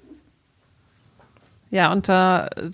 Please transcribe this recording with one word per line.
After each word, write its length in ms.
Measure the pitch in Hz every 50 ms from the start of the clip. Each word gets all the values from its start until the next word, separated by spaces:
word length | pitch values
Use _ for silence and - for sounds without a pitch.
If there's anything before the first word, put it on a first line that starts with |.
| _ - - - _ _ _ _ _ _ _ _ _ _ _ _ _ _ _ _ _ _ _ _ _ _ _ _ _ _ _ _ _ _
Ja, 200 | 214 190 175 151
und 180 | 185 202 190 -
da, 400 | 190 185 185 185 185 170 - - - - - 165